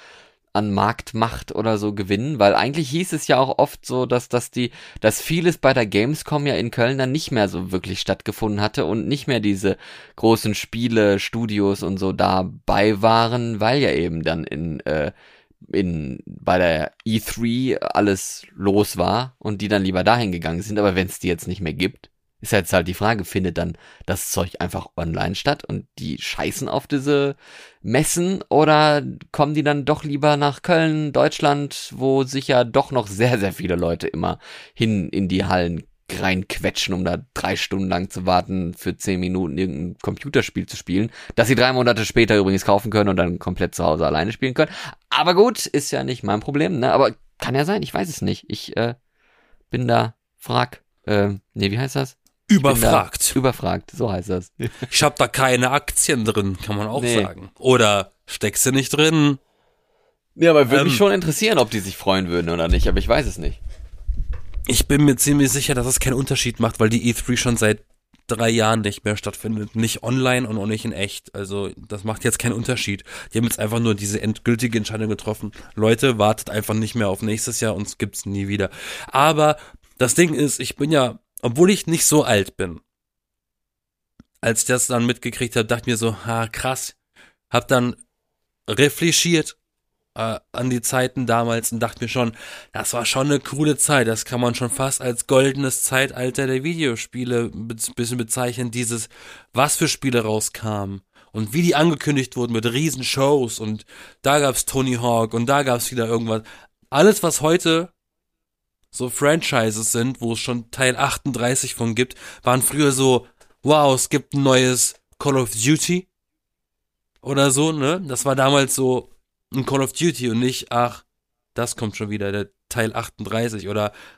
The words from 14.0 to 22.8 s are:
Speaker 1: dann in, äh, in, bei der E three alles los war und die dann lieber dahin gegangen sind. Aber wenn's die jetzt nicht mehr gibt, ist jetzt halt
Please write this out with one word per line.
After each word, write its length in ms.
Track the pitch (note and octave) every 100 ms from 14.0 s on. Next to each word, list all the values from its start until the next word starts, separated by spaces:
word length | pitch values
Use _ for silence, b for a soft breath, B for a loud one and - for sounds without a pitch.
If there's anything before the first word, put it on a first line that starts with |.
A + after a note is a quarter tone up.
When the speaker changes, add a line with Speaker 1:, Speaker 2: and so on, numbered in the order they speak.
| E2+ E2
Speaker 1:
dann 220 | D#2 E2 -
in, 340 | D2 E2 D2+
äh, 300 | - D2+ D2 b b b b _ -
in, 500 | - F2+ E2 C#2 - -
bei 320 | G1+ - F2+
der 360 | F2 D#2+ D2+ -
E 160 | A2+ A2
three 560 | - - A#2 A#2+ C3 -
alles 680 | G1+ - G#2 F#2+ - - - -
los 400 | G2 G2+ G#2 F#2
war 400 | F2+ G#2+ B2+ -
und 220 | G#2+ G2
die 60 | G2+
dann 160 | G#2
lieber 220 | F#2+ F#2 F#2+
dahin 260 | A#2+ G#2+
gegangen 300 | F2 D#2+ E2+
sind. 180 | G#2+ G#2
Aber 160 | G#2 F#2
wenn's 240 | F#2 -
die 80 | F2+
jetzt 200 | E2+ -
nicht 100 | F2
mehr 120 | E2+
gibt, 380 | D#2 F2+ - - _ _ _
ist 100 | -
jetzt 220 | G#2 F2
halt 140 | F#2